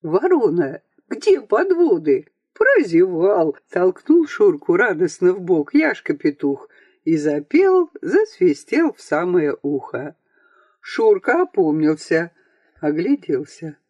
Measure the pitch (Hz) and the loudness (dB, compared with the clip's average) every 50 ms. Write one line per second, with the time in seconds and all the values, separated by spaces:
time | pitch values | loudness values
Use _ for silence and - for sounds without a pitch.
0 | - 160 156 190 262 359 370 302 233 180 147 175 160 135 - - _ _ _ _ | -8 -2 -4 -2 2 2 2 2 2 0 0 0 -2 -4 -6 -14 _ _ _ _
1 | _ _ 254 - - 440 370 294 220 _ 202 226 339 392 370 330 349 311 202 165 | _ _ -12 -4 2 2 2 2 0 _ -2 0 0 0 0 2 2 2 2 0
2 | 160 151 139 127 - _ _ _ _ _ _ - 427 523 554 453 285 185 165 165 | 2 0 0 0 -2 _ _ _ _ _ _ 0 2 2 2 2 0 2 2 2
3 | 185 190 180 160 175 196 208 175 160 156 - - _ _ - 185 180 185 180 - | 2 2 0 -2 0 0 2 0 0 -2 -4 -8 _ _ -4 0 0 0 -2 -4
4 | _ - 302 339 320 294 - - 214 202 165 143 - - 170 180 240 233 180 151 | _ 2 2 2 2 0 0 2 2 2 2 0 -2 0 0 2 2 0 0 -2
5 | 180 175 - - 185 180 185 202 180 170 185 156 147 - - 285 320 311 - - | -2 -4 -2 0 0 0 0 0 -2 -2 0 0 0 0 0 2 2 2 -2 -4
6 | _ - - - - 151 143 _ - 143 139 - - - _ _ _ _ _ _ | _ -8 -8 -2 -2 -4 -4 _ -4 -4 -4 -4 -10 -20 _ _ _ _ _ _
7 | _ 160 165 156 147 151 147 147 147 _ - 311 392 381 381 370 349 302 _ - | _ -2 -2 0 0 -2 -2 -2 -6 _ 0 2 2 4 4 2 0 0 _ -12
8 | - - 226 392 440 - - _ - - 143 - - _ - 285 339 294 - _ | -8 -2 0 0 0 -2 -2 _ 0 0 0 0 -4 _ -2 0 0 -2 -4 _
9 | - - 151 151 175 180 175 175 151 147 135 - - 143 147 135 - - - - | -8 -4 -4 -2 -2 0 0 0 0 0 -4 -4 -6 -6 -6 -6 -8 -8 -10 -10
10 | 135 147 - _ _ _ _ _ _ _ _ _ _ _ _ _ _ - - - | -10 -10 -16 _ _ _ _ _ _ _ _ _ _ _ _ _ _ -12 -4 0
11 | 453 440 415 185 - - 240 339 359 - _ 208 180 156 151 156 156 151 160 156 | 2 2 2 2 0 -2 0 0 -2 -2 _ -2 0 0 0 0 0 0 -2 -2
12 | - - 170 160 170 170 _ _ _ _ _ _ _ _ _ _ - 151 147 - | -4 -2 -2 -2 -2 -4 _ _ _ _ _ _ _ _ _ _ -6 -4 -4 -2
13 | 180 262 285 294 - - 147 131 - - - - - 156 147 _ _ | -2 -2 -2 -4 -2 -6 -6 -6 -6 -10 -16 -16 -16 -16 -16 _ _